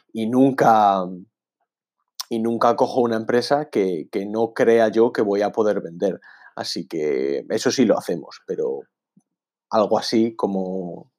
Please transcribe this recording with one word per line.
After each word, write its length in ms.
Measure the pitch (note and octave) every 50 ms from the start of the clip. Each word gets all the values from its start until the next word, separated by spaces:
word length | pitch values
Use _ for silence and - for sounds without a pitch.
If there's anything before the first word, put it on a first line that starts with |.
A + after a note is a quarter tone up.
| _ _
y 160 | - A2+ A2+ A2
nunca, 760 | B2 B2+ C#3 C#3 C3 - C#3 A#2 A2+ A2 G#2+ G2+ G2 F#2+ F#2 F2+ F#2 F2+ F#2+ _ _ _ _ _ _ _ _ _ _ _ _ _ _ _ _ _ _ - - -
y 100 | A#2+ A2+
nunca 360 | A2+ A#2 A#2 A2 - A#2+ A#2
cojo 240 | - C3 A#2+ - B2+
una 160 | A#2+ A#2 A2+
empresa 520 | A2 A2 - A#2+ B2 A#2+ - C#3+ C#3+ D3+ D3+
que, 380 | - A2+ F#2+ F#2+ F2+ D2+ C#2 -
que 140 | - G#2 G2
no 260 | G#2 G#2 A2 A#2 A2+
crea 360 | - - B2+ A2+ A2+ A#2 A2+ A2
yo 240 | F#2+ A2+ A2+ A#2+
que 100 | A#2+ -
voy 200 | A2+ G2+ G2 G2+
a 100 | G2+ G2+
poder 280 | F#2+ A#2 G#2+ G#2 G2+ G2
vender. 400 | F2+ E2+ E2+ E2+ G2+ G2 E2+ - _ - - - - - -
Así 300 | - A2+ - - G2+ E2+
que 580 | - - D#2+ D2+ D2+ C#2 B1+ C2+ C#2 C#2 C2 - -
eso 240 | G2+ A2+ - C3
sí 120 | - - A#2+
lo 140 | G#2 F2 -
hacemos, 440 | - - F2+ D#2+ - - - - _
pero 360 | - F2+ D#2 D2+ C2 C2+ C#2 C2 _ _ _ _ _ _ _ _ _ _ _ _ _ _ _ _ -
algo 280 | - A2 G#2 F#2+ A2 G#2+
así 380 | - - B2+ A2+ A2+ A#2 A2+
como 760 | - - G2+ G2 F#2+ F#2 F#2 F#2 F#2+ F2+ F2 E2+ - - _ _